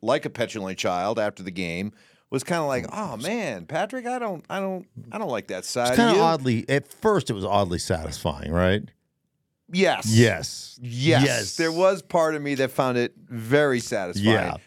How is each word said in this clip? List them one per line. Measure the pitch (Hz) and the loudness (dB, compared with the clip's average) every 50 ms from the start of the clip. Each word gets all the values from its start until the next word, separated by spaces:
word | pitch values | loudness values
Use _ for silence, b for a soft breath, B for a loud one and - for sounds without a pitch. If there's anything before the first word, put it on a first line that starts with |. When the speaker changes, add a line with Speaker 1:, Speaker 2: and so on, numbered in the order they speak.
| - | 0
Speaker 1:
like | 110 139 151 - | 0 0 0 0
a | 131 | -6
petulant | - - 117 101 - 113 95 95 92 | -4 -4 -4 -4 -4 -8 -6 -6 -6
child | - - 104 90 87 92 104 113 | -4 -2 -2 0 0 0 0 0
after | 113 104 104 - - | 0 -2 -2 -4 -6
the | 92 95 | -12 -10
game | 87 90 92 85 82 87 98 104 b b b b b b b b | -6 -6 -6 -4 -4 -4 -6 -6 b b b b b b b b
was | - 135 - | -6 -6 -4
kinda | - 180 170 156 | -2 -2 -2 0
like, | 143 131 123 117 | -2 -2 -4 -4
Speaker 2:
Mm. | - - | -6 -8
Speaker 1:
"Oh | 208 214 165 120 | -8 -8 -8 -8
man, | 107 127 180 226 240 202 147 110 90 87 | -8 -6 -6 -4 -4 -4 -6 -8 -8 -10
Patrick, | - 143 165 202 208 262 254 226 | -6 -4 -4 -4 -4 -6 -10 -8
I | 240 254 254 | -6 -6 -6
don't, | 240 214 185 151 - | -6 -6 -8 -10 -10
I | - - 196 | -8 -6 -6
don't, | 196 190 190 185 190 _ _ 117 110 120 | -6 -6 -6 -8 -12 _ _ -18 -16 -12
I | - | -10
don't | 214 220 160 | -8 -6 -4
like | 120 104 95 | -4 -6 -4
that | - 98 92 | -6 -8 -8
Speaker 2:
It's | - - | -8 -4
Speaker 1:
side | - 123 120 123 | -2 0 2 2
of | 127 | 4
Speaker 2:
kinda | 233 233 233 - | 4 4 6 6
Speaker 1:
you." | - | 4
Speaker 2:
oddly, | 165 165 165 151 131 127 113 113 - - | 4 4 2 2 0 0 0 0 0 0
at | 135 143 - | 0 0 0
first | - - - - 220 208 175 - - | -4 -12 -2 2 2 2 2 0 0
it | 113 | -4
was | 98 95 | -2 -2
oddly | 95 101 101 98 85 90 82 | 2 2 2 2 2 0 -4
satisfying, | - - 92 78 80 82 - - - 85 73 71 73 - | 0 -2 -2 -2 -2 -6 -8 -4 -4 -4 -4 -4 -4 -2
right? | 82 87 90 92 98 104 - - _ _ _ _ _ _ _ _ _ _ _ _ _ _ _ _ | 2 4 4 4 4 2 -2 -8 _ _ _ _ _ _ _ _ _ _ _ _ _ _ _ _
Speaker 1:
Yes. | 165 185 190 165 139 - - | 0 2 4 4 2 2 0
Speaker 2:
Yes. | 107 110 113 117 110 90 78 76 - - - - - - - 123 | 4 8 8 8 8 6 0 -6 -10 -10 -12 -14 -16 -18 -14 -14
Speaker 1:
Yes. | 120 117 123 135 151 - 127 139 | -12 -8 -2 2 4 4 4 4
Speaker 2:
Yes. | 135 123 117 107 95 - | 4 2 -2 -4 -6 -4
Speaker 1:
There | - 165 165 | -2 -2 0
was | 160 170 185 190 196 185 - | 2 4 4 2 2 0 -6
part | _ - 170 160 156 156 | _ 0 2 2 2 0
of | 151 143 | -2 -4
me | 143 143 | -4 0
that | 127 135 127 | 0 -2 0
found | - - 135 131 123 120 | 0 0 0 0 2 0
it | 120 120 - | 0 -2 -4
very | - - - 123 117 110 113 135 147 151 143 127 120 | -12 -16 -12 -12 -10 -2 2 4 4 4 4 2 0
satisfying. | - - 120 104 92 90 90 101 101 110 110 | -2 -4 -4 -4 -4 -4 -4 2 4 4 4
Speaker 2:
Yeah. | 101 - - - - - | 4 2 -2 -6 -10 -12